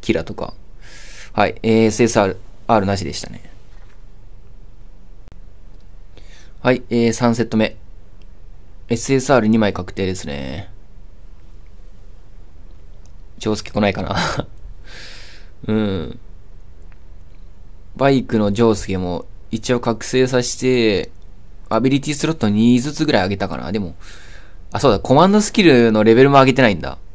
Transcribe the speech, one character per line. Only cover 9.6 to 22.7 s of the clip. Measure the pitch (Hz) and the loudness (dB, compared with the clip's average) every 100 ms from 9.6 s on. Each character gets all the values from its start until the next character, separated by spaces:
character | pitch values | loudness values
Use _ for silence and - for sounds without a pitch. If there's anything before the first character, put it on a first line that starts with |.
| 104 | 4
確 | 92 92 - | 0 -6 -4
定 | 95 | -2
で | |
す | 92 78 | -2 -6
ね。 | 71 67 67 95 - - - - - - - - - - - - - - - - - - - - - - - - - - - | -8 -8 -8 -10 -12 -14 -14 -14 -14 -14 -12 -14 -14 -14 -14 -14 -14 -14 -14 -14 -12 -12 -12 -14 -14 -14 -14 -14 -14 -14 -6
ジ | 107 | -2
ョ | |
ウ | 107 | -2
ス | |
ケ | - | -2
来 | - | 0
な | 104 | 0
い | |
か | 95 | 0
な。 | 98 - - - - - - - - - - - - - - - - | -2 -2 -2 -4 -6 -10 -12 -12 -12 -12 -12 -12 -12 -12 -14 -12 -2
<laughs> | |
う | |
ん。 | 107 104 95 69 - - - - - - - - - - - - - - - - - - - | 0 0 -4 -6 -10 -14 -14 -14 -14 -14 -14 -14 -12 -14 -14 -14 -14 -14 -14 -14 -14 -14 0
バ | 135 | 4
イ | 135 | 4
ク | - 113 | 2 2
の | 101 | 2
ジ | 101 | 4
ョ | 117 | 4
ウ | 101 | 4
ス | - | 0
ケ | 92 | -2
も | 90 87 - - - | -2 -4 -8 -14 -8
一 | 113 - | -6 0
応 | 123 | 0
覚 | 117 110 - | 0 -2 0
醒 | 127 127 | 2 4
さ | 127 | 2
せ | 120 - | 0 -2
て、 | 127 127 110 95 - - - - - - - | 2 4 4 2 -2 -10 -14 -14 -14 -14 -2
ア | 113 | 2
ビ | 131 | 4
リ | 139 | 2
テ | 143 | 0
ィ | |
ス | 143 156 | -2 0
ロ | |
ッ | 160 | 2
ト | 107 | 2
二 | 104 117 | 6 6